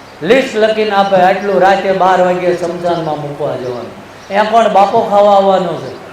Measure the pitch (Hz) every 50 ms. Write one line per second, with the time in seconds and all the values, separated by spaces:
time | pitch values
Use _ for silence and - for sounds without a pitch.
0 | - - - - 143 175 240 269 262 262 214 214 214 220 220 220 214 214 196 196
1 | 196 196 190 185 180 185 196 196 202 202 190 180 180 190 196 190 190 196 190 190
2 | 185 190 185 180 180 180 180 180 180 180 175 170 175 165 175 175 180 175 170 165
3 | 160 156 151 147 147 143 147 147 151 135 127 127 123 127 123 117 113 - - -
4 | - - - - - - 196 202 214 214 220 233 220 208 190 190 202 202 240 226
5 | 208 - 202 202 202 208 202 196 190 196 196 185 185 175 160 135 131 - - -
6 | - -